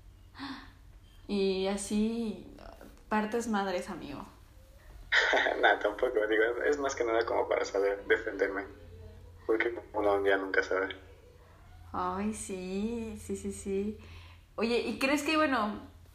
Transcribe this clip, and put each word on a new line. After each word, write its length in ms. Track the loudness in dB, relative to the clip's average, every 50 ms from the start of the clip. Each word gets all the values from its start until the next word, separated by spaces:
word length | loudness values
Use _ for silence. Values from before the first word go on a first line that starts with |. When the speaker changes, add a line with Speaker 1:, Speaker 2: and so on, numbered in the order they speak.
| -20 -20 -20 -20 -20 -20 -14 -12 -12 -10 -10 -12 -14 -18 -20 -20 -20 -20 -20 -20 -20 -20 -20 -18 -8 -4
Speaker 1:
Y 400 | 0 2 2 2 2 2 2 0
así, 880 | 0 -2 -2 0 2 2 2 2 2 0 -2 -4 -4 -6 -10 -16 -16 -16 -16 -16 -16 -16 -18 -18 -20 -20 -6 -2
partes 380 | 0 0 0 0 0 -2 0 0
madres, 420 | 0 0 0 0 0 -2 -4 -6
amigo. 360 | -8 -10 -10 -10 -10 -10 -12 -14 -16 -20 -20 -20 -20 -20 -20 -20 -20 -20 -20 -20 -18 -18 -6 0
Speaker 2:
<laughs> 500 | 2 2 4 4 4 4 4 2 2 4
Nah, 180 | 4 4 6 4
tampoco, 360 | 2 0 0 0 0 2 2 2 2 4
digo, 160 | 4 4 4 4 2 2 2 2
es 100 | 2 2
más 160 | 0 -2 -2
que 80 | -2 0
nada 220 | 2 2 2 2
como 220 | 2 2 0 2 2
para 160 | 0 0 0
saber 380 | 0 2 2 2 2 2 0 0 2
defenderme, 580 | 2 2 2 -2 -2 0 0 0 0 -2 -6 -8 -10 -16 -18 -18 -16 -16 -16 -16 -16 -18 -18 -18 -18 -6 -2 0
porque 260 | 2 2 2 0 -4 -6 -8 -6 -2
uno 320 | 0 2 4 4 4 4
ya 120 | 4 2 2
nunca 260 | 2 0 0 0 2
sabe. 260 | 2 0 0 0 -2 -4 -10 -14 -18 -20 -20 -20 -20 -20 -20 -20 -20 -20 -20 -20 -20 -20 -20 -16 -10 -6
Speaker 1:
Ay, 400 | -4 -2 -2 -2 -2 -2 -4 -4
sí, 840 | -6 -6 -8 -8 -6 -6 -4 -2 -2 -2 -2 -2 -4 -6 -8 -8 -10 -8
sí, 120 | -8 -6 -6
sí, 160 | -6 -6 -8
sí. 440 | -6 -4 -2 -2 0 0 -2 -4 -6 -10 -16 -18 -18 -18 -20 -20 -20 -20 -12 -6
Oye, 240 | -2 0 2 2 2
¿y 200 | 2 0 -2 0
crees 220 | 2 2 2 2 2
que, 140 | 2 4 4
bueno, 420 | 4 4 4 2 0 0 -2 -6 -10 -14 -18 -20 -20 -20 -20